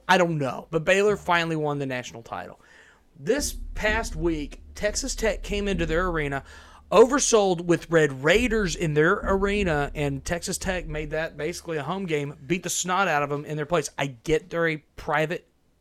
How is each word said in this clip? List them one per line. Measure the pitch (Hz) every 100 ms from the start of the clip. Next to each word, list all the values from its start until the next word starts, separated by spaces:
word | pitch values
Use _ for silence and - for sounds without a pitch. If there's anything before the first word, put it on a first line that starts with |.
| -
I | 185
don't | 170 156
know. | 131 - -
But | 160 156
Baylor | 190 208 196
finally | - 170 165 160
won | 147 143
the | 135
national | 127 - 117
title. | - 92 90 - - - - _ _ -
This | 147 285 - - - -
past | 214 214 226 156
week, | 170 156 139 - - -
Texas | 208 214 262
Tech | - 220 -
came | - 202 202
into | 180 165
their | 160 185
arena | 160 143 139 - - - - -
oversold | 185 233 269 - 220 196 170 175
with | 165 -
Red | 165 147 131
Raiders | 151 208 240 220 185 -
in | 165
their | 151 165 214
arena, | - 196 196 208 185 147 139 151
and | 143 139
Texas | - 170 190 170
Tech | 190 180 156
made | 151 151
that | 156 160 147
basically | 156 175 170 156
a |
home | 135 190 185
game, | 147 143 - 135
beat | 180
the | 170
snot | - 180 185 185
out | 147
of | 143
'em | 143 151
in | 151
their | 147
place. | 170 - -
I | 143
get | 120 - 156 -
they're | 170 165
a | 156 _ -
private | - 151 156 175 _ _ _ _